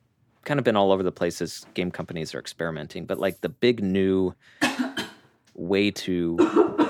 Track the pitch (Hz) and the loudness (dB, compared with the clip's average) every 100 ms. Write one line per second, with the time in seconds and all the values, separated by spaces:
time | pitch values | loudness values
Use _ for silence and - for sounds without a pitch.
0 | _ _ _ _ - 143 123 104 98 95 | _ _ _ _ -4 0 4 4 6 4
1 | 92 - 87 - 82 - - - 90 - | 2 -2 -2 -2 -8 -10 -10 -6 -4 -6
2 | 85 85 78 62 - - 82 76 76 90 | -10 -8 -8 -10 -10 -6 -6 -6 -10 -10
3 | - 95 95 - 85 - 120 117 98 95 | -6 -2 -2 -2 -8 0 2 2 0 2
4 | 95 95 92 - _ - 262 - 254 - | 2 2 0 -4 _ -6 -4 -2 -6 -6
5 | - - _ _ _ - 85 98 104 - | -12 -14 _ _ _ -8 -2 2 2 -2
6 | - 90 85 85 320 - - - | -2 0 0 2 4 4 2 2